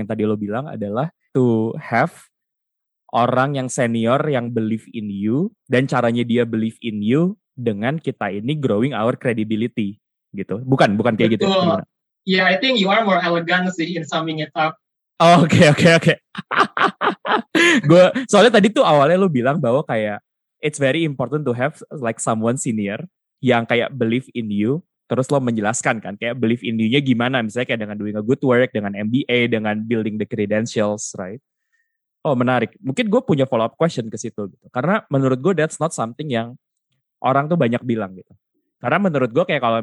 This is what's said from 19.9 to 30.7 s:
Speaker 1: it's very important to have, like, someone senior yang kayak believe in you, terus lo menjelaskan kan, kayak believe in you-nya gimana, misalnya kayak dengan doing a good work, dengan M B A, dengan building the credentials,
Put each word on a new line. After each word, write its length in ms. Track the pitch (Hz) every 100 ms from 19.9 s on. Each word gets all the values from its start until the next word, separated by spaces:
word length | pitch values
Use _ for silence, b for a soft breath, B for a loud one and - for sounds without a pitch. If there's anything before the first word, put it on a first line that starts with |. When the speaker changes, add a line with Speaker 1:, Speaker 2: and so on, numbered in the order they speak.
| 113 104 104 _ _ _ -
Speaker 1:
it's 220 | 151 147
very 240 | 135 160 160
important 400 | 131 123 151 131
to 80 |
have, 240 | 117 143 - - 156
like, 180 | 117 -
someone 380 | 131 110 113 135
senior 480 | 127 107 98 110 175 _ _ -
yang 240 | 123 117
kayak 320 | 117 117 - 131
believe 320 | 113 127 - 123
in 160 | 107
you, 320 | 101 110 160 - _ -
terus 240 | 117 131
lo 80 | 143
menjelaskan 640 | 123 110 104 117 143 113
kan, 160 | 98 101
kayak 160 | 117 127
believe 300 | 113 120 120
in 80 | 110
you-nya 240 | 113 143
gimana, 400 | 131 117 123 131
misalnya 300 | 110 120 127
kayak 100 | 117 104
dengan 80 | 104
doing 220 | 104 107
a 40 | 107
good 180 | 135
work, 320 | 131 120 127 110
dengan 160 | 101
M 160 | 98 107
B 160 | 127 -
A, 160 | 123 117
dengan 400 | 110 107 107 113
building 320 | 113 110 107
the 80 | 101
credentials, 880 | 107 101 107 117